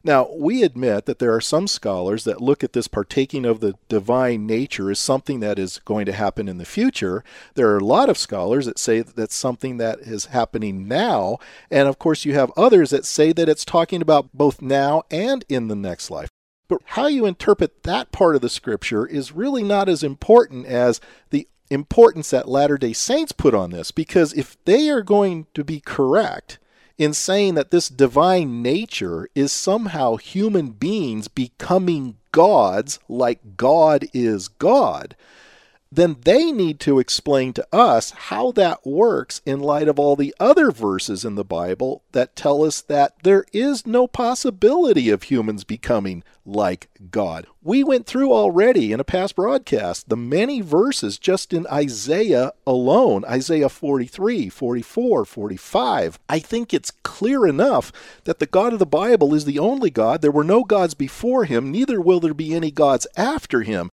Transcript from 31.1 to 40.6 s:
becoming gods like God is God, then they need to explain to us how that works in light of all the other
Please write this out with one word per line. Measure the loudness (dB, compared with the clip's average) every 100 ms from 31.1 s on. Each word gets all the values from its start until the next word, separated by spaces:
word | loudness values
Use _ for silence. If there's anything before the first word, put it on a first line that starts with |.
| -6 -8
becoming | -6 -6 _ -2 0 2 -2 -6 -12 _
gods | 4 6 6 4 0 -6 -12 -10
like | -2 -2 -2 -10 -2
God | 2 4 4 2 -2
is | -2 -2 -2 -6
God, | _ 2 2 2 -4 -12 _ _ _ -20 _ _ _ _
then | 0 2 2
they | 2 4 2
need | 0 -2 -2
to | 2 2
explain | 2 -4 0 0 0
to | -6 -2
us | 4 4 4 0
how | -14 -10 -4 -2
that | 2 0 0 -4
works | 2 2 2 -6 -10 -6
in | -4
light | -2 0 0
of | 2
all | 2 2
the | -2 0
other | 4 6